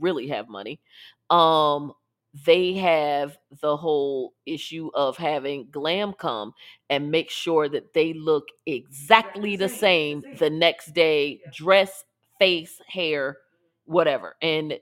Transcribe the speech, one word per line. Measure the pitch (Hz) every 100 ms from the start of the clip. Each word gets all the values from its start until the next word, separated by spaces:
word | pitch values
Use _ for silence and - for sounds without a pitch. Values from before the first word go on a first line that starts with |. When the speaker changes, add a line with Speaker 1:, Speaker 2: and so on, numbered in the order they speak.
Speaker 1:
really | 165 160 127
have | 127 113
money, | 101 104 151 _ - - _ -
um, | 170 160 160 151 147 143 - _ _ _ 147
they | 143 170 180
have | 190 185 160 147 143 143 147 _ 143
the | 151 147
whole | 165 147 139 135 123 _
issue | - 160 - 165 156
of | - 139 127
having | 165 151 135 143 127
glam | - 151 180 208
come | 190 170 113 107 - - - -
and | 139 147
make | 160 160
sure | - - 160 151
that | 143 -
they | 165 160
look | 160 156 151 147 - -
exactly | 131 135 139 - 220 220 196 208
Speaker 2:
Exactly | 196
the |
Speaker 1:
the | 190
Speaker 2:
same, | 208 208 175 147 147
Speaker 1:
same | 147
Speaker 2:
the | -
same. | 156
Speaker 1:
the | 156
next | 170 156 -
day, | 156 160 151 143 131
Speaker 2:
Yeah. | 151
Speaker 1:
dress, | - 160 190 190 - - _ _ -
face, | 190 175 165 - -
hair, | 190 165 147 139 143 _ _ _ _
whatever. | - 170 160 131 90 -
And | 160 156 156 139